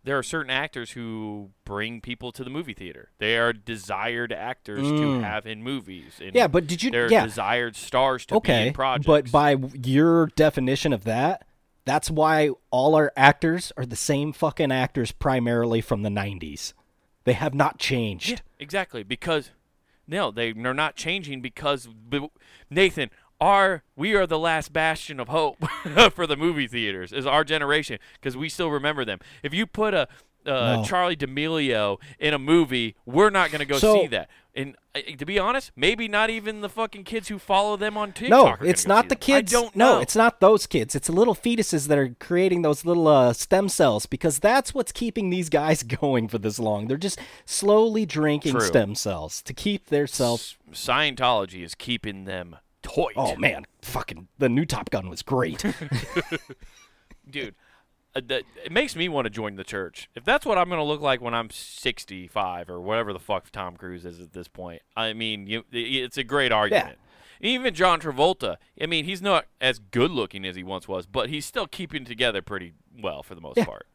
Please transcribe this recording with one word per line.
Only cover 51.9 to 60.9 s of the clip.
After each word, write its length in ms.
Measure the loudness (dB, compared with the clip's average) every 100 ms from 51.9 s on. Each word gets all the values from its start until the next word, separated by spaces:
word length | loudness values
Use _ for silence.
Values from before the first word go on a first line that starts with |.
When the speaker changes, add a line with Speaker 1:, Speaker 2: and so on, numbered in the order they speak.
| -6 -6 -10
Speaker 1:
them 320 | -10 -10 -10 -18 _ _
tight. 300 | -6 -2 -2 -2
Speaker 2:
Oh, 180 | -4 0
man. 300 | -2 -2 -12 _
Fucking, 480 | -10 -8 -8 -14 -18 -2
the 100 | 0
new 180 | 2 -2
Top 240 | -6 -4
Gun 180 | -6 -6
was 120 | -12
great. 400 | -2 -2 -2 -4
<laughs> 1700 | -6 -6 -8 -8 -4 -6 -6 -10 -10 -20 -20 _ _ _ _ -20 -14
Speaker 1:
Dude, 260 | -12 -12 _ _ _ _ _ _ -10
uh, 60 | -4
that, 160 | -6 -6 -16
it 80 | -2
makes 240 | -2 -2 -2
me 140 | -2
wanna 200 | 0 -2
join 260 | -4 -8 -8
the 80 |
church. 460 | -8 -6 -6 -10 -20 -6
If 80 |
that's 220 | 0 0 2
what 120 | 2
I'm 120 | 2
gonna 140 | 0
look 180 | -2